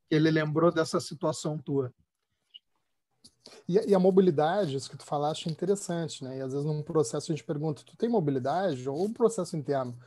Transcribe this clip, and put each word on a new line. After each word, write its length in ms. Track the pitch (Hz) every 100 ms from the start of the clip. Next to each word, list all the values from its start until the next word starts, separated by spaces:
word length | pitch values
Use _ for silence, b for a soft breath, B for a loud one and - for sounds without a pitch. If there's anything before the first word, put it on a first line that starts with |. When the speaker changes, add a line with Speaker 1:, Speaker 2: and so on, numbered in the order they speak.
| _
Speaker 1:
que 80 | 156
ele 140 | 160
lembrou 420 | 156 156 151 170
dessa 260 | 165 160 180
situação 580 | - 151 - - 160 151
tua. 360 | - 139 127 - _ _ _ _ _ - _ _ _ _ _ _ - _ B B -
Speaker 2:
E 100 | 190
a, 60 |
e 100 | -
a 40 | 190
mobilidade, 760 | 185 190 185 147 151 202 170 135
isso 140 | -
que 60 | 139
tu 80 |
falaste 440 | - 147 147 156 170
é 40 |
interessante, 720 | 151 180 196 - 170 156 -
né? 140 | 127 131
E 20 |
às 120 | 135
vezes 140 | 139 147
num 160 | 151
processo 480 | 147 156 147 147 -
a 40 |
gente 100 | 151
pergunta, 380 | - 147 160 139 -
"Tu 100 | -
tem 120 | 233
mobilidade?" 800 | 226 147 135 127 170 196 127 127
Ou 160 | 139
um 80 | 208
processo 440 | 233 226 208 170 160
interno. 400 | 135 135 123 123